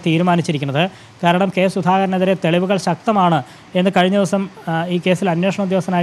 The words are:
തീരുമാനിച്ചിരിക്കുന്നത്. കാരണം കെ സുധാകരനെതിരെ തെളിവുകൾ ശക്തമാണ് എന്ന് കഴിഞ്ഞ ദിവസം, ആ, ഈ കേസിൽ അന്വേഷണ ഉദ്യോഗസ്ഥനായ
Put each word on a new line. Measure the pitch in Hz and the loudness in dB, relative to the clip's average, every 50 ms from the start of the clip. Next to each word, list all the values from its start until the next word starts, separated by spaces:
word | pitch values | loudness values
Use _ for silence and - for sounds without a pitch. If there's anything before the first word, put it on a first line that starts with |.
| - | 0
തീരുമാനിച്ചിരിക്കുന്നത്. | 170 160 160 180 180 175 175 151 - 156 139 143 139 131 147 170 190 - - - - - - - | 0 0 2 2 2 2 0 0 -2 -2 -4 -4 -2 0 0 0 -2 -2 -10 -20 -20 -14 -2 0
കാരണം | 170 175 180 196 190 - | 2 2 2 2 0 0
കെ | 185 185 190 180 | 0 0 0 0
സുധാകരനെതിരെ | 196 175 180 185 190 196 185 190 185 185 185 190 - - | -2 0 0 2 2 0 0 0 0 0 0 0 0 0
തെളിവുകൾ | 165 165 180 185 185 208 180 - | 0 0 0 0 0 -2 -2 0
ശക്തമാണ് | 185 165 - - 233 214 202 180 175 165 143 127 - - - - - - 185 | -2 -4 -4 -2 -2 0 2 2 2 2 0 -2 -6 -16 -20 -20 -6 -4 0
എന്ന് | 180 196 185 | 0 2 2
കഴിഞ്ഞ | 185 180 185 196 202 | 2 2 2 2 0
ദിവസം, | 196 - 202 196 196 180 - - - 175 | 0 0 0 -2 -4 -4 -8 -12 -8 -6
ആ, | 165 165 170 175 180 | -4 -4 -2 -2 -2
ഈ | 180 160 | -2 0
കേസിൽ | 185 180 170 202 190 165 | 0 0 0 0 -2 0
അന്വേഷണ | 170 180 196 185 - 202 | 0 0 -2 -2 -2 -4
ഉദ്യോഗസ്ഥനായ | 180 190 185 170 - 185 175 | -2 0 -2 -2 0 0 0